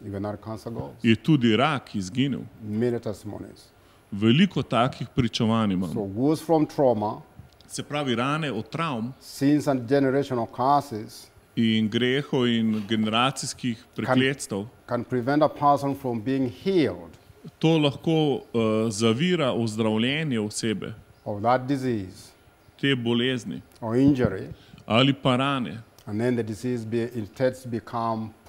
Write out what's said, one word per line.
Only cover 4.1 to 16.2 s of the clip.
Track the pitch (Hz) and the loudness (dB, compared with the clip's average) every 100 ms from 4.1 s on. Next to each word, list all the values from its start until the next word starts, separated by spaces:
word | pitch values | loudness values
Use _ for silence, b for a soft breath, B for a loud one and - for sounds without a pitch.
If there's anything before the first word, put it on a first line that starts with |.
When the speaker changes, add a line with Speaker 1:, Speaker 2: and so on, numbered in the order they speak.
Speaker 2:
Veliko | 101 110 135 196 - | 0 2 2 0 -2
takih | - 120 127 - 120 - | -4 0 0 -2 -8 -2
pričevanj | 117 - 110 113 110 | -2 0 0 0 0
imam. | 92 92 | -2 -4
Speaker 1:
So | 120 | -6
wounds | 98 98 139 156 - | -6 -2 0 0 2
from | 165 151 | 2 2
trauma, | - 135 110 104 131 - - - _ - | 2 2 4 0 -6 -12 -20 -20 _ -16
Speaker 2:
Se | - | -12
pravi, | 127 147 139 117 | -8 -4 -2 0
rane | 127 151 156 | 0 -2 -2
od | 107 110 | -6 -6
travm | 139 165 120 117 135 | -4 -4 -4 -6 -10
Speaker 1:
sins | - - 139 147 139 | -14 0 4 4 4
and | 135 113 | 0 2
generational | 139 135 135 139 123 113 - | 2 4 2 0 -2 -4 0
curses | 127 143 135 107 113 - - - _ - | 4 4 2 -8 -10 -16 -20 -20 _ 0
Speaker 2:
in | 117 110 107 | 2 4 2
grehov | 117 123 135 143 143 123 | 2 2 0 0 0 2
in | 117 110 107 101 | 2 2 0 0
generacijskih | 110 107 110 131 - 139 - 127 113 | 0 2 2 2 0 -8 -6 -6 -6
Speaker 1:
can, | - - 110 | -10 -6 2
Speaker 2:
prekletstev | 127 135 139 - 101 110 - - | 4 2 0 -6 -6 -8 -12 -6
Speaker 1:
can | 120 | -6
prevent | 110 127 120 147 | -2 -4 0 2
a | 147 | 2
person | - 143 143 139 139 | 2 2 4 2 -4
from | 131 117 | -4 -4